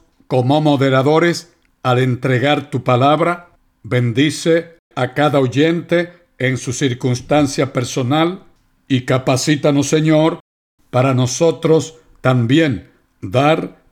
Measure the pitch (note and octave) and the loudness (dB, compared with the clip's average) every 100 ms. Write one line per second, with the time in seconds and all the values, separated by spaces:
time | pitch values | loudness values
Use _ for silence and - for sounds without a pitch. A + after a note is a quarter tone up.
0 | _ _ - C3 B2 D3+ D3+ C#3+ C3+ C3 | _ _ -6 -2 0 2 2 2 2 2
1 | C3+ D#3 E3+ E3+ - _ _ _ B2+ B2 | 2 2 2 -2 -8 _ _ _ -2 0
2 | C3 A#2+ C3 B2 C#3 C#3+ C3+ C3 B2+ B2 | 0 -2 -2 0 0 -2 -4 -6 -2 2
3 | C#3 D3+ E3+ F3 - _ _ _ G#2+ B2 | 2 2 0 -4 -10 _ _ _ -4 -2
4 | A#2+ A2+ D3+ C#3+ F3 E3 E3+ - _ - | 0 0 0 0 0 0 -2 -14 _ -6
5 | B2+ D3 D3 C#3+ C3 B2 D#3+ E3+ C3 E3+ | -6 -2 0 2 0 0 0 0 -2 -2
6 | F3 - _ - C3 B2+ - B2 C#3 A#2+ | -2 -10 _ -6 -4 -4 -6 -4 -4 -2
7 | C3 B2 - D3+ C#3 - C3 - A#2+ D3 | -4 -4 -2 0 0 -2 -4 -4 -6 -4
8 | B2 D3+ E3 F#3+ - _ _ _ - C3 | -2 0 -2 -4 -14 _ _ _ -4 -2
9 | - B2+ B2 B2+ - D3 D3+ C#3+ C#3 D#3 | 0 -2 0 -2 0 0 2 0 0 0
10 | D#3 D#3 D#3+ E3+ _ _ _ _ _ B2 | 2 2 2 -2 _ _ _ _ _ 0
11 | C3+ B2+ B2 - E3 D#3+ D#3 D#3+ D#3 - | 0 2 0 0 0 0 2 2 0 -10
12 | _ _ C3 B2+ A#2 D3 D#3+ G2 - _ | _ _ 0 0 2 2 2 -2 -8 _
13 | _ _ G2 A#2 C#3+ E3 F3+ - _ | _ _ -6 0 2 2 -2 -12 _